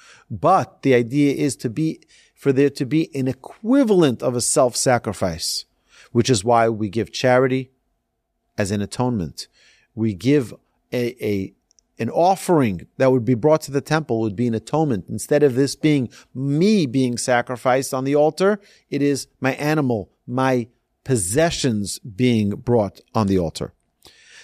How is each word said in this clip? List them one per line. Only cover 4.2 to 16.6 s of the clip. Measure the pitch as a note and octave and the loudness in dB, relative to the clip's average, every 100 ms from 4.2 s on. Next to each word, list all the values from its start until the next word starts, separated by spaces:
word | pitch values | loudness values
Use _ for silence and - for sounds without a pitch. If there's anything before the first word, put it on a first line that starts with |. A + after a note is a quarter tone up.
of | C3+ | -2
a | A#2+ | -2
self-sacrifice, | - D#3 B2+ - C3+ A#2+ A#2 F#2 F#2+ E2 - - - _ _ - - | 0 2 2 0 0 0 -2 -4 -4 -4 -8 -8 -12 _ _ -20 -4
which | A#2 A#2 | 0 2
is | A2+ | 0
why | G#2+ A#2 A#2 | 2 2 2
we | G#2+ G#2 | 0 -4
give | A2 G2 | -4 -6
charity | - B2+ B2 C3 C3 B2+ _ _ _ _ _ _ _ _ - | -2 2 2 2 -2 -6 _ _ _ _ _ _ _ _ -6
as | G2 | -4
an | G#2 | -4
atonement. | G2+ - B2+ A#2 D#2 - - _ _ _ _ | -4 -4 -2 -2 -6 -10 -18 _ _ _ _
We | - A2 | -4 -4
give | F#2 A2+ D3 A#2 - _ _ _ | -2 0 2 0 -10 _ _ _
a, | B2 A#2+ - | -6 -6 -4
a, | A2 G2+ F#2+ - _ _ _ - | -4 -4 -4 -12 _ _ _ -8
an | A#2+ | -4
offering | - F3 F#3+ - E3 A#2+ F2 - - | 2 2 2 0 2 2 -2 -8 0
that | C3 | 2
would | C3 | 2
be | A2+ | 0
brought | A#2+ D3+ D#3 | 2 2 2
to | - | 0
the | C#3 | -6
temple | - D#3 D3+ A2+ | 0 -2 0 -2
would | A2 F#2 | -2 -2
be | A#2+ | -2
an | |
atonement. | A2 - D3+ D#3 G#2 - | -2 -2 -2 0 -2 -6
Instead | G#2+ - D3 | -10 0 4
of | C#3+ | 4
this | B2 C#3 - | 4 0 0
being | D#3 D3 A2+ - _ | 0 2 -2 -8 _
me | B2+ C#3 C#3+ | -8 -2 2